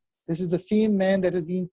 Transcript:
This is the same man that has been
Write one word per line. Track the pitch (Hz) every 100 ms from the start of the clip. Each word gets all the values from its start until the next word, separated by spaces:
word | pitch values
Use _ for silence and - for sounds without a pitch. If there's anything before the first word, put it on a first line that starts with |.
| _ _ -
This | 165
is | 180
the | 170
same | - 214 220 196
man | 190 196
that | 180
has | 180
been | 160 185 180